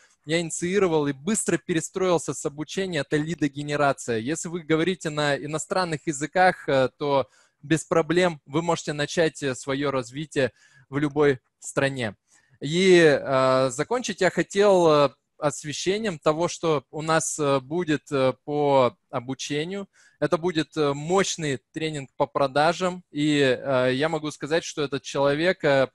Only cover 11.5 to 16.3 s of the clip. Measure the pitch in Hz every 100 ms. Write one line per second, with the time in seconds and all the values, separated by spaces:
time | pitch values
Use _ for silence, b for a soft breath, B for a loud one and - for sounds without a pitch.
11.5 | _ - - 139 135 110 - _ b b
12.5 | b 139 170 190 175 156 135 120 135 131
13.5 | 131 131 123 147 247 233 190 180 - 165
14.5 | 196 208 185 170 147 139 - _ - 147
15.5 | - 151 135 175 202 220 160 156